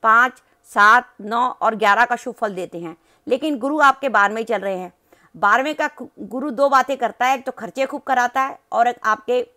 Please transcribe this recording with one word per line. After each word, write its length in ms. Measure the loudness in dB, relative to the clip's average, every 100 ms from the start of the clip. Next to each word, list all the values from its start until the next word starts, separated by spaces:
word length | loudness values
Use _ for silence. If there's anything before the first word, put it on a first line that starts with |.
पाँच, 400 | 4 4 2 -2 _ _
सात, 480 | _ 2 6 6 2 _
नौ 280 | -6 -2 -2
और 260 | -2 -2
ग्यारह 300 | 0 2 4
का 120 | 2 0
शुभ 180 | -6
फल 200 | -6 -6
देते 240 | -6 -10 -10
हैं, 180 | -12 -14 _ _ -4
लेकिन 320 | -2 -2 -2
गुरु 220 | -2 4
आपके 280 | 4 4 0
बारहवें 360 | 2 2 0
चल 160 | -4 -4
रहे 160 | -4 -8
हैं। 160 | -10 _ _ _ _ -2
बारहवें 380 | 2 2 0
का 140 | -4 -6
कु-, 200 | -6 -18 -16
गुरु 320 | -10 -8 -6
दो 180 | 0 2
बातें 280 | 2 0 -2
करता 300 | -4 -2 -2
है, 80 |
एक 120 | 0 -4
तो 60 |
खर्चे 340 | -12 -12 -4 -4
खूब 160 | -4
कराता 380 | -2 0 0 -2
है 180 | -4 -6 _
और 160 | 0 0
एक 80 | 0
आपके 420 | -2 -4 -2 -2 -2